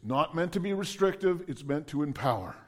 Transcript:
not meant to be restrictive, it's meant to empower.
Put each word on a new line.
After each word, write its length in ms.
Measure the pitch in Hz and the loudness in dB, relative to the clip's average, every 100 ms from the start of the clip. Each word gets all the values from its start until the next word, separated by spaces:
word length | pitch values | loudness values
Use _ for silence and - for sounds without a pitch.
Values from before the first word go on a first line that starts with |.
not 320 | 110 135 156 165 | -2 0 2 0
meant 180 | 175 | 0
to 60 | 185 | 0
be 140 | 196 | -2
restrictive, 760 | 196 196 - 196 190 185 175 - | -2 -2 2 2 4 2 2 -4
it's 140 | 135 | -8
meant 240 | 143 143 147 | -2 -4 -2
to 160 | 143 | -2
empower. 520 | 147 - 135 110 90 - | -2 2 2 2 -2 -12